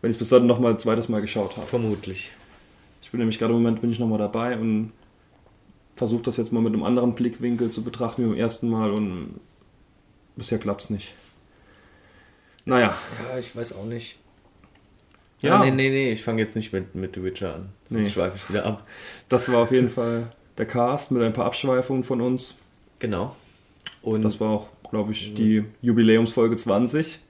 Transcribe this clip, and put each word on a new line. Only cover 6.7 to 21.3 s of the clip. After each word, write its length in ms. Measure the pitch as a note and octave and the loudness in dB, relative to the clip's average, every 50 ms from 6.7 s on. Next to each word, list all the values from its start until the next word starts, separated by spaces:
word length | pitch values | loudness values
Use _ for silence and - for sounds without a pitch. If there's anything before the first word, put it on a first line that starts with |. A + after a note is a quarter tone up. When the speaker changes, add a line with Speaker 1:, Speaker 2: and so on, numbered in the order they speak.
| G#2+ | 2
Speaker 1:
einem 100 | A2 D2+ | 0 0
anderen 320 | F2+ B2 B2 A#2+ B2 A#2 | 2 2 2 2 2 0
Blickwinkel 560 | - B2 B2 A#2 - - A#2+ A#2+ A2+ A#2+ A2+ | 0 -2 -2 -2 -2 -4 -2 0 0 -2 -2
zu 120 | A2+ - A2 | -2 -6 -8
betrachten 380 | A#2+ - - B2 A2+ - - B2 | -8 -6 -4 -6 -4 -2 -2 0
wie 40 | A2+ | 0
beim 80 | G#2 - | 0 0
ersten 300 | A2+ A2+ A2+ - - A#2+ | 0 -2 -2 -2 -2 -2
Mal 220 | A2+ A2 A2 G#2+ | 0 0 0 0
und 500 | G2+ G#2+ G#2+ G2+ F2+ F2+ D#2+ - G1+ G1+ - _ _ _ _ _ _ _ _ _ _ _ _ _ _ _ _ _ _ | 0 -2 -2 -4 -4 -6 -10 -10 -14 -16 -20 _ _ _ _ _ _ _ _ _ _ _ _ _ _ _ _ _ _
bisher 220 | - A2 - A#2+ G#2+ | -12 -6 -4 -4 -4
klappt's 320 | - G2+ G2+ - - - | -2 -4 -4 -4 -4 -6
nicht. 240 | G#2+ G2 - - - - - - - _ _ _ _ _ _ _ - _ _ - _ - _ - _ - - _ _ _ _ _ - - _ | -6 -6 -6 -12 -18 -20 -20 -20 -20 _ _ _ _ _ _ _ -20 _ _ -20 _ -20 _ -20 _ -20 -20 _ _ _ _ _ -20 -16 _
Naja. 300 | - B2+ B2+ A#2+ G2+ E2 - - - - A2+ A2 A#2+ | 0 4 4 4 4 2 -2 -10 -12 -12 -12 -10 -8
Speaker 2:
Ja, 80 | B2+ B2+ | -8 -8
ich 160 | A#2+ - - | -8 -8 -10
weiß 200 | A#2 A#2 - - | -10 -10 -10 -10
auch 80 | F#2+ G2+ | -10 -10
nicht. 340 | A2 A#2 A#2+ A#2 - - _ _ _ _ _ _ _ _ _ - - _ _ _ _ _ _ _ _ _ _ _ _ _ _ | -8 -8 -8 -10 -12 -18 _ _ _ _ _ _ _ _ _ -20 -20 _ _ _ _ _ _ _ _ _ _ _ _ _ _
Speaker 1:
Ja. 160 | - C#3+ F3 G3+ | 2 4 6 6
Speaker 2:
Ah, 40 | G3 | 6
nee, 60 | C3+ | 6
nee, 200 | C3 C3 C3+ C3+ | 4 4 2 2
nee, 220 | C3+ C3+ C3+ B2+ A2+ | 2 2 2 0 0
ich 100 | G#2+ - | -2 -2
fang 140 | - A2+ A2 | -2 0 0
jetzt 180 | A2 G#2+ - | 0 0 -2
nicht 160 | A2 G#2+ - - | -6 -6 -4 -4
mit, 220 | F#2+ F#2 F#2 - | -6 -6 -4 -8
mit 200 | F#2 F#2+ F2+ - | -8 -8 -8 -8
The 80 | G2 F#2 | -6 -6
Witcher 320 | F#2 F#2 - G2+ F2+ D#2+ | -6 -6 -4 -6 -6 -6
an. 140 | D#2+ F#2+ F#2+ G2 _ _ _ | -8 -12 -14 -16 _ _ _
Sonst 120 | A#2 A2+ G#2+ | -2 0 0
Speaker 1:
Nee. 80 | G2+ | 0
Speaker 2:
schweife 260 | G2+ - F2 F#2 F#2+ | 0 0 -2 -2 -2
ich 120 | G2 - - | -6 -10 -4
wieder 160 | F#2+ G#2 - | -4 -2 -2
ab. 200 | G#2+ G#2+ - - - - - - - - - - _ | -2 -4 -6 -10 -20 -20 -18 -18 -18 -18 -20 -4 _
Speaker 1:
Das 220 | B2+ B2 B2+ - B2+ | 0 0 2 4 4
war 60 | A#2+ | 4
auf 120 | A#2 A2+ | 4 4
jeden 200 | C3 B2+ B2 A#2+ | 4 4 4 2
Fall 380 | A#2+ - A#2+ A#2 A#2 A#2 A#2 A#2 - _ _ _ _ - | 0 -2 -2 -2 -2 -2 -4 -6 -12 _ _ _ _ -6
der 80 | A2+ | -6
Cast 440 | A2 - B2 A#2+ B2 C3+ D3 - - | -2 0 0 2 2 0 -2 -2 -2
mit 120 | C3+ A#2+ A#2 | 0 2 2
ein 100 | A2+ | 2